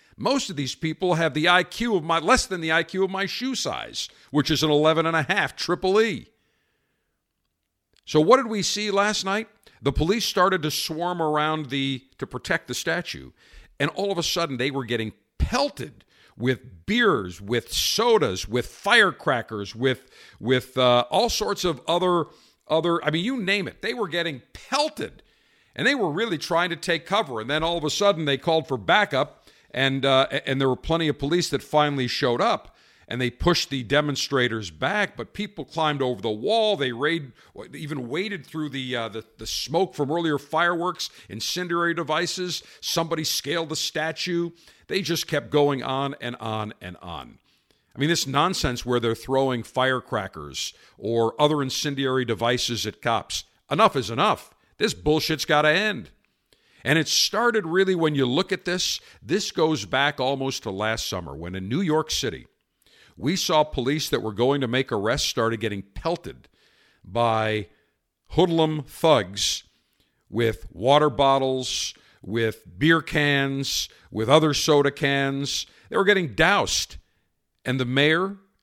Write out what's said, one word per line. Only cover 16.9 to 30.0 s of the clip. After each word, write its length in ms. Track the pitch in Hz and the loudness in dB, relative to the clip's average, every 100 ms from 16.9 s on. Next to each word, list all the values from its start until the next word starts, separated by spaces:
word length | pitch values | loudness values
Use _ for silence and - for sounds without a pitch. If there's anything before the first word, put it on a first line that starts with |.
| 226 233 139 92 90 | 2 4 2 -2 -10
with 320 | 101 117 - | -4 -4 -2
sodas, 760 | - - - 233 220 131 92 - | -2 -2 2 4 4 4 0 -2
with 200 | 120 - | -4 -4
firecrackers, 1080 | - 196 233 196 139 - 127 110 107 98 | -6 4 6 6 2 0 -2 -2 -8 -8
with, 360 | 110 131 127 - - - - | -2 0 0 -4 -20 -20 -8
with, 380 | 107 127 - - | 2 2 2 2
uh, 280 | 127 120 120 | 4 6 4
all 200 | 160 233 | 2 2
sorts 340 | - 202 202 | 0 -2 -2
of 160 | 175 143 - | -2 -2 0
other, 400 | 175 180 175 156 - _ _ - | 0 2 2 0 -8 _ _ -2
other, 340 | 160 170 170 | 0 2 0
I 60 | 151 | 0
mean, 140 | 156 | 0
you 120 | 196 269 | -2 -2
name 320 | 185 202 147 | 0 -2 -2
it. 140 | - | -6
They 120 | 208 | -6
were 140 | 247 190 | -4 -4
getting 340 | 175 165 135 - | -2 -4 -6 -12
pelted, 680 | - - 269 302 311 - - _ _ _ _ _ | -20 -4 -2 0 -4 -10 -12 _ _ _ _ _
and 120 | - 202 | -4 0
they 100 | 285 | 2
were 140 | 185 | 0
really 280 | 151 226 160 | 0 -2 -2
trying 320 | - 170 175 | 0 0 0
to 60 | 165 | -2
take 300 | - 165 - | -2 -2 0
cover. 340 | 202 160 117 | -2 0 -4
And 80 | 110 | -4
then 120 | 151 | -2
all 120 | 165 175 | 0 0
of 80 | |
a 60 | 151 | -2
sudden 340 | - 202 165 | 2 2 2
they 140 | 151 139 | 0 -2
called 300 | - 160 151 | 0 0 0
for 80 | 127 | -4
backup, 720 | 98 190 202 131 143 - _ _ _ | 2 2 2 0 -2 -6 _ _ _
and, 320 | - 135 135 | -2 0 0